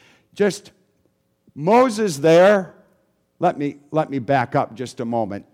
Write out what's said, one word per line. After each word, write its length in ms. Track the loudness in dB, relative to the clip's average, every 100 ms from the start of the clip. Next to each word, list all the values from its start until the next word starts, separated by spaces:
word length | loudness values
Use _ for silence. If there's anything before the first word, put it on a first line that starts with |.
| _ _ _
Just 380 | -4 -4 -4 -16 _ _ _ _ _ _ _ _ -8
Moses 640 | 0 2 2 0 -4 0
there. 580 | 4 6 6 4 -2 _ _ _ _ _ _ _
Let 180 | -4 -2
me, 200 | -8 -8 _
let 200 | -4 -4
me 100 | -6
back 340 | -2 -2 0 -2
up 200 | -4 -8
just 240 | -14 -10
a 60 | -6
moment. 400 | -4 -6 -8 -14